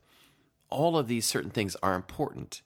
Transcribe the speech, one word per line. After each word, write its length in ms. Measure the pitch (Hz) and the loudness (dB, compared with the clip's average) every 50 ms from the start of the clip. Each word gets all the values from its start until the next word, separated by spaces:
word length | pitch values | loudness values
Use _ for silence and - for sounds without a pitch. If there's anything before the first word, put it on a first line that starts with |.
| _ _ _ _ - _ _ _ _ _ _ _ _ _ | _ _ _ _ -20 _ _ _ _ _ _ _ _ _
All 280 | - 123 147 170 170 160 | -2 2 2 4 4 2
of 100 | 139 110 | 2 2
these 200 | 120 117 110 - | 0 0 0 0
certain 240 | - 127 - 101 | 0 0 -2 -2
things 240 | 98 - 107 98 90 - - | 0 0 0 0 -2 0 2
are 120 | 95 95 | 2 2
important, 680 | 92 92 - - - 120 - - - - - - - - | 2 0 -6 -4 -4 -4 -4 -2 -8 -12 -12 -12 -16 -16